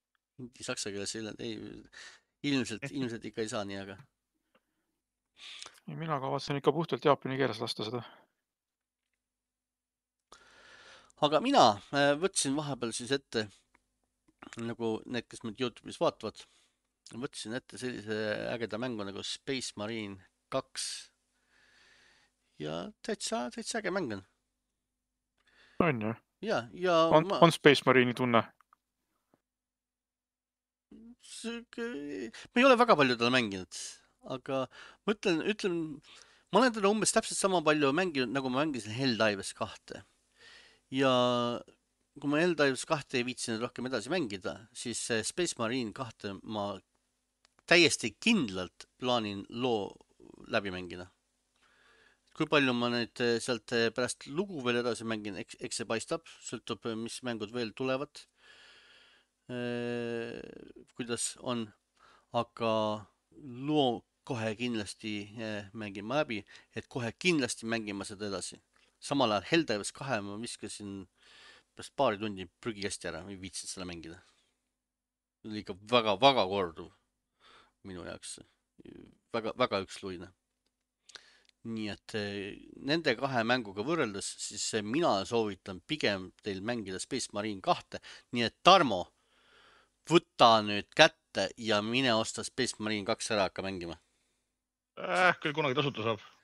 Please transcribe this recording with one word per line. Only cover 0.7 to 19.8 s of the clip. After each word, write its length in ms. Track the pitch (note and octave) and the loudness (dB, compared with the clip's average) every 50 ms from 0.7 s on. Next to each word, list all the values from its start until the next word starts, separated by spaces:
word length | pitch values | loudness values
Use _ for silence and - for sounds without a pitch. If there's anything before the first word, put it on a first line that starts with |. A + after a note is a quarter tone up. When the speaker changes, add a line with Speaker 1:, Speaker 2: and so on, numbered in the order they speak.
| B2+ - - G#2+ G2 | -6 -6 -6 -6 -6
Speaker 1:
keeles 220 | G2+ G2 - - | -6 -6 -6 -6
ei, 140 | A#2 A2 G#2 G#2 - | -6 -8 -8 -10 -10
ei, 160 | B2 A#2 G#2+ G#2+ G#2 G#2+ A2 A2 - - - - - - - - _ _ _ _ - | -8 -8 -8 -8 -10 -12 -14 -16 -18 -20 -20 -20 -20 -20 -20 -20 _ _ _ _ -2
ilmselt, 420 | D3 C#3 C3+ A#2 - A2 G2 - C#3 | 0 2 2 0 0 -4 -8 -8 -8
Speaker 2:
<laughs> 80 | C#3 C#3+ | -6 -4
Speaker 1:
ilmselt 260 | C3 A#2 A#2 A2 - | -4 -4 -4 -6 -10
ikka 180 | A2 - - A2 | -8 -6 -4 -4
ei 60 | A2 | -4
saa 160 | B2 A2 G2+ | -4 -4 -4
nii, 140 | G2 G2 G2 | -4 -6 -8
aga 160 | G2 G2 F#2+ G2 - _ _ _ _ _ _ _ _ _ _ _ _ _ _ _ _ _ _ _ _ _ _ _ _ _ _ - - - - - - - - - _ - | -8 -10 -12 -16 -18 _ _ _ _ _ _ _ _ _ _ _ _ _ _ _ _ _ _ _ _ _ _ _ _ _ _ -20 -20 -18 -16 -16 -16 -18 -18 -18 _ -14
Speaker 3:
Ei, 80 | D3+ | -12
mina 220 | D3 D#3+ D#3+ D3+ C3+ | -8 -6 -4 -2 -2
kavatsen 380 | C3 C3+ C#3 C#3 - - C#3+ C#3+ | -2 -2 -2 -2 -2 -2 -4 0
ikka 120 | - D3+ C#3 | 2 2 2
puhtalt 320 | D#3+ E3 - - A#2+ - | 2 2 -2 -2 2 4
jaapani 340 | D#3 C#3 - - C3 C3 C3 | 4 4 4 2 -2 -2 0
keeles 180 | C3+ A#2+ G#2+ A2 | 0 0 -2 -2
lasta 260 | A#2+ A2+ - - A2 | -6 -6 -6 -6 -6
seda. 160 | A2 A#2+ A#2+ A2 - - - _ _ _ _ _ _ _ _ _ _ _ _ _ _ _ _ _ _ _ _ _ _ _ _ _ _ _ _ _ _ _ _ _ _ _ _ _ _ _ _ _ _ - - - - - - - - - - - - - - - _ _ - D3 | -6 -6 -6 -8 -10 -16 -20 _ _ _ _ _ _ _ _ _ _ _ _ _ _ _ _ _ _ _ _ _ _ _ _ _ _ _ _ _ _ _ _ _ _ _ _ _ _ _ _ _ _ -20 -20 -20 -20 -20 -20 -20 -20 -20 -20 -20 -20 -20 -20 -20 _ _ 0 2
Speaker 1:
Aga 180 | D3 D#3 D3 | 2 4 2
mina, 240 | F#3+ C4 C#4 G#3+ C#3+ A2+ G#2 G2 - - | 2 4 6 8 8 8 6 4 -2 -2
äh, 240 | - C#3 C#3+ C#3+ C#3+ | 0 4 4 4 4
võtsin 380 | D3 F3 F#3+ - - - C#3 C3+ | 2 0 -2 -2 -2 -2 0 0
vahepeal 380 | D3+ D3+ C#3+ C3+ A#2 B2 A2+ A2 | -2 -2 -4 -4 -4 -4 -4 -4
siis 160 | - B2 A2+ C#3 | -6 -4 -2 -2
ette, 340 | C#3 - _ - A#2 G#2+ G#2 - - _ _ _ _ _ _ _ _ _ _ _ _ _ _ _ _ - - - | -2 -2 _ -4 -4 -4 -4 -6 -18 _ _ _ _ _ _ _ _ _ _ _ _ _ _ _ _ -20 -16 -10
nagu 420 | A2+ A2+ A#2 A#2 A2+ A#2 A2+ A2 - - | -8 -8 -8 -6 -4 -2 -2 -2 -2 -4
need, 240 | - B2 A#2 G#2+ - | -6 -6 -6 -6 -8
kes 140 | - - - | -10 -12 -10
mind 160 | A2+ G2+ - | -10 -6 -4
Youtube'is 380 | B2+ A#2+ G#2+ - - - A2 - | -6 -6 -6 -8 -14 -14 -4 0
vaatavad, 380 | E3+ D3+ - - - G#2 - - - - _ _ _ _ _ _ _ _ _ _ - | 0 0 0 0 -4 -10 -10 -10 -14 -20 _ _ _ _ _ _ _ _ _ _ -20
võtsin 500 | - - A2+ C3 D3 - - - G#2+ A2+ | -18 -12 -10 -10 -10 -10 -10 -10 -8 -8
ette 240 | C3 - - - G2+ | -10 -10 -12 -12 -10
sellise 400 | A#2+ B2+ A#2+ A2+ G2+ G#2+ G#2+ G#2+ A2 G#2+ G#2+ A2 A2 | -8 -8 -8 -8 -6 -6 -4 -2 -2 -2 -2 -2 -4
ägeda 320 | A#2 B2 A#2 A#2 G2 G#2+ G#2+ | -4 -4 -4 -4 -4 -4 -4
mängu 260 | B2+ C3 A#2+ G#2+ G2+ | -4 -4 -6 -6 -6
nagu 200 | G2 G2 G2+ F#2+ | -8 -8 -8 -8
Space 480 | - - - _ - C#3 B2+ - - - | -8 -10 -8 _ -6 -6 -6 -6 -8 -8
Marine 440 | G#2+ | -8